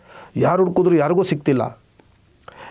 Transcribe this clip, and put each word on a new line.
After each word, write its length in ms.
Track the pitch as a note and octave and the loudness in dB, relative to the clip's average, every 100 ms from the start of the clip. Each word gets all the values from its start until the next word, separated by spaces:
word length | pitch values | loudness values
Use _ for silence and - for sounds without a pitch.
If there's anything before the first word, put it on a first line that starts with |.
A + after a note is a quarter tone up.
| - - - A#2 | -20 -20 -12 -2
ಯಾರು 280 | C3+ F3+ | 0 2
ಹುಡ್ಕಿದ್ರು 320 | F3+ F3+ F#3 E3+ | 0 2 2 2
ಯಾರಿಗೂ 280 | C#3+ F3+ | 2 0
ಸಿಕ್ತಿಲ್ಲ. 560 | F3+ D3+ D3+ B2+ A2+ - _ _ _ _ _ _ - - - | 0 -2 0 -2 -2 -10 _ _ _ _ _ _ -20 -20 -14